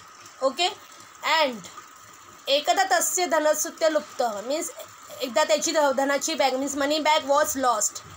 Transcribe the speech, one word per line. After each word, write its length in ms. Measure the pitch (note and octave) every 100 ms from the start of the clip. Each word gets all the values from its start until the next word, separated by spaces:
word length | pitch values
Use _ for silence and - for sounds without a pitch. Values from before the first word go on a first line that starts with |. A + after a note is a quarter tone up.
| - - - -
Okay, 260 | C4+ C4+ F4+ - - - - - C#4 D#4+
and 140 | C#4+ A3 E3+ - - - - - - - -
एकदा 360 | C#4+ C#4+ G4
तस्य 420 | F#4+ F4 - - F4
धनस्य 640 | D#4 D4+ D#4 E4 - D#4+
लुप्तः, 520 | D4+ - - A#3+ G3+
means 280 | A3+ D#4 E4+ - - - - -
एकदा 220 | B3+ C4
त्याची 280 | D#4 D#4 E4
ध-, 200 | D#4 C#4+ B3+
धनाची 360 | C#4 C#4 D4+
बॅग, 200 | D4+ C4+
means 240 | C4 C#4 C4+
मनी 220 | C#4+ D#4
बॅग 320 | D4+ D#4 C4+
was 240 | C#4+ D4+ C4+
lost. 460 | B3+ A3 - - -